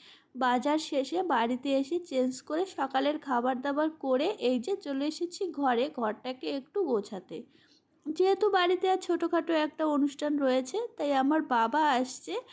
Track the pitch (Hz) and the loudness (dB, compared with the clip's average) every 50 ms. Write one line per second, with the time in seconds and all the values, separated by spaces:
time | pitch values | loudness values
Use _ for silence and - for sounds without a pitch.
0 | - - - - _ _ - 247 254 247 247 247 247 285 302 311 311 - 311 277 | -20 -20 -20 -20 _ _ -4 0 2 2 2 2 2 2 0 0 0 0 0 -2
1 | 277 - 320 359 381 330 269 226 233 233 254 247 - 285 269 269 269 269 339 349 | 0 0 -2 -2 0 2 2 2 2 2 0 -2 0 2 2 2 2 0 -4 -6
2 | 349 - 269 254 254 254 262 - - - 302 330 381 381 - 339 269 262 - 269 | -4 -2 0 0 0 0 -2 -6 -6 -4 -2 -2 -2 -2 -4 -4 -4 -2 0 0
3 | 277 285 302 302 - 285 254 240 233 254 269 247 262 285 277 294 311 320 320 - | 0 0 -2 -2 -2 -2 0 0 2 0 -2 -2 -2 -2 0 0 0 -2 -2 -4
4 | - 262 254 254 302 392 427 - 240 247 254 240 233 381 403 392 - 285 277 269 | 0 0 2 2 2 0 -2 0 0 0 0 0 0 -2 -4 -4 -4 -4 -4 -2
5 | 285 311 311 - 349 349 - - 403 339 285 277 277 262 240 233 262 302 - 254 | -2 -4 -2 -4 -6 -6 -4 -6 -6 -6 -2 0 0 2 2 2 0 -2 -2 -2
6 | 233 214 208 - - 247 262 262 - 302 285 269 254 - - 403 370 277 247 202 | -4 -4 -4 -4 -8 -10 -8 -6 -6 -6 -6 -6 -6 -4 -2 -2 0 0 0 0
7 | 202 - 208 185 - - 170 - - - _ _ _ _ _ _ _ _ _ _ | -2 -4 -8 -12 -12 -12 -12 -12 -12 -16 _ _ _ _ _ _ _ _ _ _
8 | - 294 311 - 370 381 392 392 427 415 392 370 349 349 370 359 381 381 370 370 | -10 -4 0 2 2 2 4 2 2 2 2 2 2 2 2 2 2 2 0 0
9 | - - 339 330 339 339 339 330 330 - 330 311 302 302 - - 311 311 294 277 | 0 -2 0 0 0 0 0 0 0 0 0 0 0 -2 -2 -2 0 2 2 2
10 | 285 285 - - 294 294 294 285 277 262 254 262 254 - - 427 480 453 - - | 2 2 0 -2 -2 -2 0 2 2 2 2 2 0 -2 -4 -4 -4 -4 -4 -4
11 | 302 285 277 269 262 277 302 311 311 294 254 233 226 233 262 311 - - 254 247 | -2 0 2 2 2 2 2 2 2 2 2 2 2 2 2 2 4 4 4 2
12 | 254 254 - - - 311 349 494 - - | 0 -2 -6 -10 -10 -8 -8 -8 -8 -10